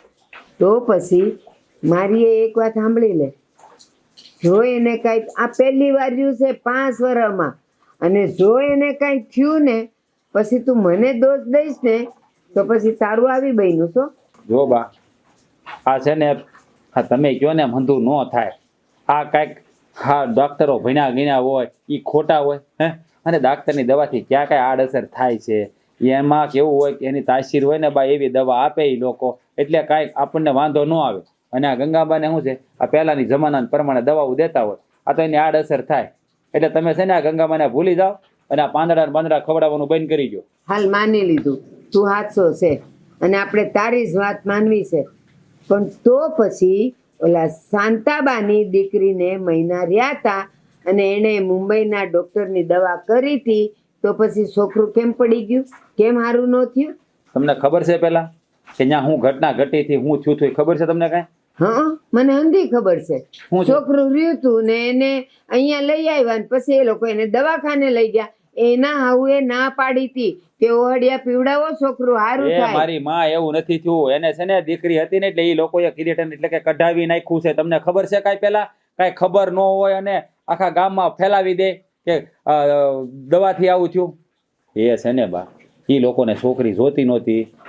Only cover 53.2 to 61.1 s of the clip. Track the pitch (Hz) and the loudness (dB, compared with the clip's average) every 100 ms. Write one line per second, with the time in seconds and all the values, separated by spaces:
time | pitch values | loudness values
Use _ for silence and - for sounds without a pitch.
53.2 | 277 294 233 214 208 - _ _ 208 208 | 0 -2 0 0 -2 -6 _ _ -4 0
54.2 | 220 208 202 - 202 214 214 233 233 226 | -2 -2 -4 -2 -2 0 0 0 -2 0
55.2 | 240 233 202 254 269 - _ - 220 240 | 2 2 0 -2 -4 -12 _ 0 2 2
56.2 | 233 240 247 247 247 262 302 - _ _ | 0 0 2 0 0 -2 -4 -6 _ _
57.2 | _ 131 147 135 139 170 165 170 165 165 | _ -2 0 2 2 2 2 2 2 0
58.2 | 165 _ _ _ _ - 131 151 139 151 | -4 _ _ _ _ -2 0 2 0 0
59.2 | 123 135 156 117 135 151 147 139 135 143 | 0 0 -2 0 0 0 0 0 0 -2
60.2 | 147 147 143 131 147 165 165 165 165 | 0 0 0 0 0 0 0 0 0